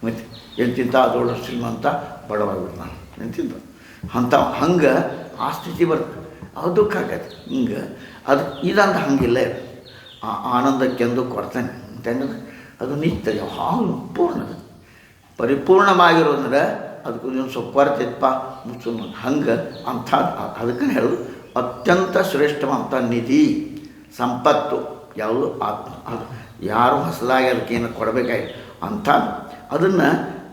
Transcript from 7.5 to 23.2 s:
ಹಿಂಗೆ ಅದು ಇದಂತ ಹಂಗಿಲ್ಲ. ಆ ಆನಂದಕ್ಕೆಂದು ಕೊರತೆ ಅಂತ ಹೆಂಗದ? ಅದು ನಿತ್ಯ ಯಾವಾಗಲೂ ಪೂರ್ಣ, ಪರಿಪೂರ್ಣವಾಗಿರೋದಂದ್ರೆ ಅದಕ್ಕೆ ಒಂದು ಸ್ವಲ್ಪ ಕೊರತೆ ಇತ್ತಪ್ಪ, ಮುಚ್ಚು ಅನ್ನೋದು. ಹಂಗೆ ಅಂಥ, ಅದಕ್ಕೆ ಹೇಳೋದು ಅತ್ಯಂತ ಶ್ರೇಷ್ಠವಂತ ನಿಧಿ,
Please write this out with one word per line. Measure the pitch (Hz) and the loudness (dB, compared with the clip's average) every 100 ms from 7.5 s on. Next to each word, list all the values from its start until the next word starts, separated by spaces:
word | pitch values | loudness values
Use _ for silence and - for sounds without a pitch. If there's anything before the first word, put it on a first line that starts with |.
ಹಿಂಗೆ | 131 117 101 - - - - - | -2 0 -2 -6 -12 -16 -14 0
ಅದು | 139 - - | 2 2 -2
ಇದಂತ | 175 202 196 - | 0 4 4 4
ಹಂಗಿಲ್ಲ. | 139 139 123 120 127 - - - - - - - | 2 2 4 2 2 -2 -10 -16 -20 -20 -20 -12
ಆ | 110 104 123 123 | -6 -4 0 2
ಆನಂದಕ್ಕೆಂದು | 135 131 127 - 120 120 117 | 4 4 2 2 2 2 -2
ಕೊರತೆ | 104 - 131 | -4 -4 -4
ಅಂತ | 120 - - - 120 | -4 -6 -14 -8 -4
ಹೆಂಗದ? | 123 135 110 - - - - | -2 -2 -6 -12 -18 -20 -10
ಅದು | 131 143 | -6 0
ನಿತ್ಯ | 160 - - 104 | 0 0 -2 -2
ಯಾವಾಗಲೂ | - - 127 202 202 - - - | -4 -4 -2 0 0 -2 -6 0
ಪೂರ್ಣ, | 349 - - - - - - - - _ _ - | 0 0 -6 -10 -16 -20 -20 -20 -20 _ _ -2
ಪರಿಪೂರ್ಣವಾಗಿರೋದಂದ್ರೆ | 117 139 151 190 202 185 175 165 151 139 131 135 160 - - - - | 0 2 6 6 8 8 8 8 4 2 2 2 2 -2 -8 -10 -10
ಅದಕ್ಕೆ | 117 135 | -8 -4
ಒಂದು | 131 131 | -4 -4
ಸ್ವಲ್ಪ | 127 117 | -6 -2
ಕೊರತೆ | 139 139 113 | 4 4 4
ಇತ್ತಪ್ಪ, | 120 - 135 131 - - 117 | -2 0 0 0 -4 -10 -12
ಮುಚ್ಚು | 120 113 | -8 -6
ಅನ್ನೋದು. | 117 101 | -6 -8
ಹಂಗೆ | - 120 147 131 117 - - - | -8 -2 0 2 0 -2 -8 -8
ಅಂಥ, | 123 - 143 - - 104 - | -6 0 2 2 -2 -6 -4
ಅದಕ್ಕೆ | 117 123 285 | -4 0 0
ಹೇಳೋದು | - - - - - - - | 2 2 0 -4 -12 -6 -4
ಅತ್ಯಂತ | 120 - - 180 185 - | -2 -2 2 2 4 2
ಶ್ರೇಷ್ಠವಂತ | 190 135 147 147 135 156 127 | 2 2 2 2 0 -2 0
ನಿಧಿ, | 131 120 117 | -2 0 0